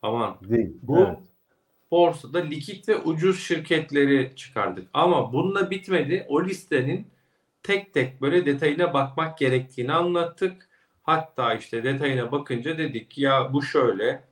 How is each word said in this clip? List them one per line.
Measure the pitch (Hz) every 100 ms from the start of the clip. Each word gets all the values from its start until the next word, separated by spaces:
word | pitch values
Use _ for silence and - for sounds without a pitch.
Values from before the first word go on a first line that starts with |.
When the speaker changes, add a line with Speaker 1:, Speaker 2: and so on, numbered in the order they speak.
Speaker 1:
Aman. | 107 117 107 - 95
Speaker 2:
Değil, | 117 104 -
Speaker 1:
Bu | 120 156
Speaker 2:
evet. | 190 - - _ _ _ _ _ _
Speaker 1:
borsada | 175 175 165 - 170
likit | 156 151 143 196 -
ve | 214
ucuz | 160 156 180 185
şirketleri | - 165 156 160 156 143 139 139 131 -
çıkardık. | - - 98 92 90
Ama | 139 175 160 113
bununla | 127 180 196 190
bitmedi. | 190 - 180 135 180 -
O | 143
listenin | 185 190 - 143 127 180 - _ _ _ _ _
tek | - 196 196
tek | 147 131 -
böyle | 135 175 147
detayına | 139 151 147 175
bakmak | 139 135 - 160 156
gerektiğini | 135 127 131 - 127
anlattık. | 160 175 175 165 - 190 185 _ _ _ _
Hatta | - 160 156 - 120
işte | 107 - 117
detayına | 123 135 143 131 117
bakınca | 143 143 120 139 160
dedik | 156 113 -
ki, | -
"Ya | 139 135 131
bu | 139
şöyle | 139 151 123 95 113 135 _